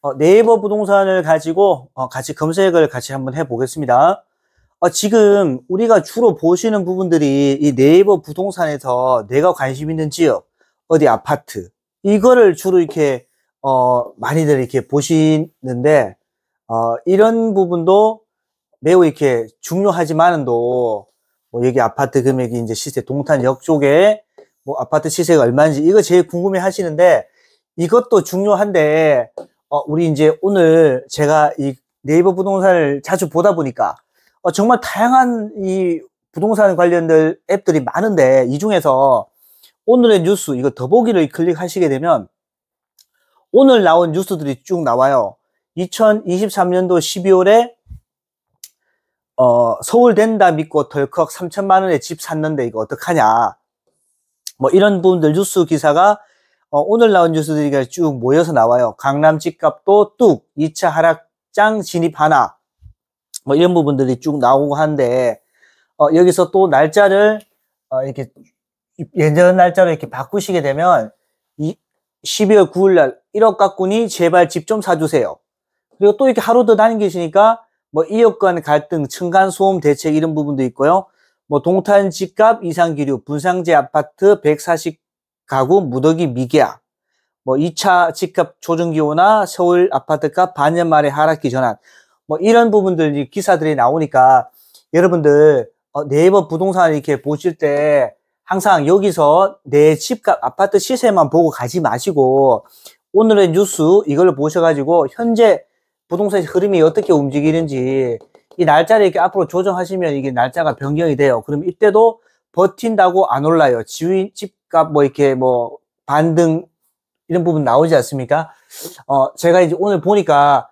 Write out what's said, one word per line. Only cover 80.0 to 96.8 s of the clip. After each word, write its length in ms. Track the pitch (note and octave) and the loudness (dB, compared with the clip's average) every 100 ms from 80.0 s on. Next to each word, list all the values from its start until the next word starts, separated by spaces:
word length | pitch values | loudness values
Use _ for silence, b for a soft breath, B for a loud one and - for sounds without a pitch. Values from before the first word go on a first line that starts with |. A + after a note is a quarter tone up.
| E3 | -2
이런 200 | D3+ E3 | -2 -2
부분도 280 | D#3 D3 C#3 | -4 -6 -4
있고요. 420 | B2+ - C#3 F3+ - _ _ _ _ | -6 -2 0 0 -4 _ _ _ _
뭐, 120 | D3 | -4
동탄 480 | D#3 F#3+ F#3 G3+ G3 | -2 -2 2 2 2
집값 560 | E3 F#3+ - A3 A3+ | -4 -10 0 2 2
이상 300 | F3 E3 E3+ | -4 -2 -2
기류, 280 | D3 C#3 C3 | -2 -4 -4
분상제 500 | - D3 E3+ F3+ E3+ | -6 -6 -4 -4 0
아파트 680 | D#3+ A#3 D#3 D3 _ G3 G3+ | 0 0 -4 -6 _ 2 2
백사십 600 | D3+ D3+ - E3 E3 D#3 _ _ _ _ | 0 -2 -2 -4 -4 -12 _ _ _ _
가구 380 | _ C3+ C3 F#3+ | _ -2 2 2
무더기 460 | E3 B2+ C#3+ D#3+ E3 | 0 -2 0 0 -2
미계약, 520 | A#2+ B2+ D#3 A#2+ - _ _ _ _ _ _ | -4 -2 0 0 -4 _ _ _ _ _ _
뭐, 140 | - C3 | -4 -2
이 160 | E3 | -2
차 380 | E3 G3+ F3+ E3+ | -4 0 2 0
집값 420 | E3 F3+ F#3 E3 _ | -4 -8 -4 -6 _
조정 320 | - E3 E3+ | -6 -4 -2
기호나 520 | D#3+ D3+ D3+ F#3+ A3 | -2 -2 2 2 2
서울 460 | G3 - F3 F3 F3+ | -2 -2 0 2 2
아파트값 640 | C#3 - D3+ D3+ D3+ F3+ | 0 -2 -4 -4 -2 -2
반년 340 | F3+ C#3+ E3+ E3+ | 0 -2 0 0
만에 220 | D#3 D3 | 0 0
하락기 400 | C#3 D#3 D#3 D3 | 0 -2 0 -4
전환, 260 | B2+ B2+ A2 b b b b _ | -4 -4 -6 b b b b _
뭐, 120 | D3+ | -4
이런 320 | G3 A3+ A#3 | 0 2 2
부분들, 480 | G#3 F#3+ F3 D#3 C#3+ | 2 0 0 -2 -2
이 100 | C#3 | -6
기사들이 460 | - F#3+ F3+ D#3 | -8 -2 0 0
나오니까 760 | D3 B2 D#3 D3+ C3 B2+ C3 - b b b _ | 0 0 0 -2 2 4 4 0 b b b _
여러분들, 720 | D#3+ F3+ E3+ D3+ D3 D3+ C#3 A2 _ _ | 0 2 2 2 4 4 4 -2 _ _
어, 120 | C#3+ D3 | -12 -4
네이버 400 | C#3+ F3 G3 D#3 | 2 4 2 0
부동산 460 | D#3+ F#3+ F#3 | -4 -4 0